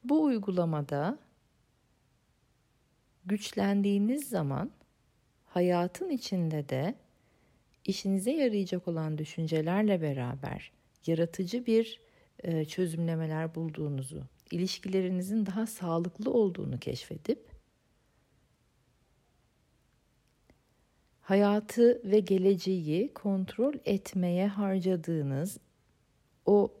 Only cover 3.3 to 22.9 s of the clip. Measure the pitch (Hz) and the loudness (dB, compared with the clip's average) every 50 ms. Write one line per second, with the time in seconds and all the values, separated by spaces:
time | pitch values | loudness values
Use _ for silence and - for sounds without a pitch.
3.3 | 202 208 - - - 208 196 196 202 202 196 202 202 202 202 214 254 302 285 - | -4 -4 -4 -6 -2 0 2 2 2 2 2 2 2 2 2 2 0 -2 -4 -4
4.3 | 240 185 156 139 139 139 175 285 - _ - _ _ _ _ _ _ _ _ _ | -4 -2 -2 -2 -2 -4 -4 -6 -10 _ -20 _ _ _ _ _ _ _ _ _
5.3 | _ _ _ _ - 180 180 180 180 175 175 180 - - 370 381 302 247 - - | _ _ _ _ -2 0 2 2 4 2 0 -2 -4 -6 -6 -4 -4 -4 -4 -4
6.3 | 196 180 170 160 156 151 143 139 135 131 143 185 277 - _ _ _ _ _ _ | -2 -2 0 0 -2 -4 -4 -4 -4 -2 -2 -4 -6 -8 _ _ _ _ _ _
7.3 | _ _ _ _ _ _ _ _ _ _ _ - 190 - - 196 190 190 185 233 | _ _ _ _ _ _ _ _ _ _ _ -6 -6 -4 -2 0 0 0 0 0
8.3 | 294 330 285 247 214 202 196 180 - 180 - - 170 165 160 156 156 151 156 - | 0 2 2 2 2 0 -2 -2 -4 -4 -4 -4 -4 -2 -2 -2 -4 -4 -6 -8
9.3 | - - 165 156 160 160 156 165 180 202 214 208 196 175 160 151 139 135 123 123 | -6 -6 -4 0 0 0 0 2 2 2 4 2 2 2 0 -2 -2 -2 -4 -4
10.3 | 131 135 135 - - - - - _ _ _ _ _ _ _ - 165 160 170 165 | -6 -6 -8 -8 -10 -10 -12 -16 _ _ _ _ _ _ _ 0 2 2 2 0
11.3 | 170 - 190 180 - 247 247 233 220 226 226 226 - - _ _ _ _ _ _ | 0 -6 -6 -4 -4 -4 0 2 2 2 2 0 -6 -18 _ _ _ _ _ _
12.3 | _ - - 170 165 160 156 151 - - 185 170 165 165 170 165 165 160 160 156 | _ -10 -6 -2 -2 -2 -2 -4 -2 -2 -2 -2 0 -2 -2 -2 -2 -2 -2 -2
13.3 | 156 156 160 165 160 160 165 160 151 - 156 147 143 135 131 131 156 - 131 131 | -2 -4 -4 -4 -6 -6 -6 -6 -6 -6 -4 -4 -4 -4 -6 -8 -10 -12 -12 -14
14.3 | _ _ _ _ - 175 180 190 - - - 196 185 190 185 180 185 180 185 190 | _ _ _ _ -4 -4 -2 -4 -4 -6 -6 -2 0 0 0 0 -2 -2 -2 -2
15.3 | 208 226 208 190 180 214 226 220 - - 185 170 165 170 170 185 - - 208 262 | 0 -2 0 0 -2 -2 -4 -4 -4 -6 -4 -2 0 0 0 -2 -6 -6 -4 0
16.3 | - 240 214 190 175 - - 135 131 120 - - - 123 - - 156 156 - - | 2 2 2 2 0 -4 -6 -6 -6 -6 -6 -8 -8 -8 -10 -12 -14 -10 -4 -4
17.3 | 240 - - - - - _ _ _ _ _ _ _ _ _ _ _ _ _ _ | -4 -4 -4 -20 -20 -20 _ _ _ _ _ _ _ _ _ _ _ _ _ _
18.3 | _ _ _ _ _ _ _ _ _ _ _ _ _ _ _ _ _ _ _ _ | _ _ _ _ _ _ _ _ _ _ _ _ _ _ _ _ _ _ _ _
19.3 | _ _ _ _ _ _ _ _ _ _ _ _ _ _ _ _ _ _ _ _ | _ _ _ _ _ _ _ _ _ _ _ _ _ _ _ _ _ _ _ _
20.3 | _ _ _ _ - _ _ _ _ _ _ _ _ _ _ _ _ _ _ - | _ _ _ _ -20 _ _ _ _ _ _ _ _ _ _ _ _ _ _ 2
21.3 | 196 196 202 202 202 214 208 214 - 240 240 240 240 240 - 196 196 214 185 175 | 4 6 6 6 4 2 0 -2 2 6 6 6 6 4 2 4 4 4 4 4
22.3 | 196 185 185 196 202 175 - 190 190 180 160 151 | 2 4 6 4 4 4 2 0 0 0 0 0